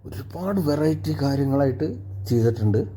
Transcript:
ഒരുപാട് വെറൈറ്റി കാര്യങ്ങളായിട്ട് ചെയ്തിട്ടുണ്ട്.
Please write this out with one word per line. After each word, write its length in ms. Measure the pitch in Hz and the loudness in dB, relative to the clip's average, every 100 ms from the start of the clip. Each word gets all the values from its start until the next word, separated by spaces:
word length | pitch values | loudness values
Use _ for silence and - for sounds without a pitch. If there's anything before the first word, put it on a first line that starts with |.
| - | -12
ഒരുപാട് 520 | - - 165 185 196 151 | -12 -10 -6 -2 0 2
വെറൈറ്റി 420 | 147 156 156 156 151 | 2 2 0 -2 -2
കാര്യങ്ങളായിട്ട് 640 | 139 139 135 139 143 131 156 - - - - | 0 0 0 2 2 0 -4 -6 -10 -10 0
ചെയ്തിട്ടുണ്ട്. 500 | 120 113 113 107 107 - | 4 4 4 2 2 0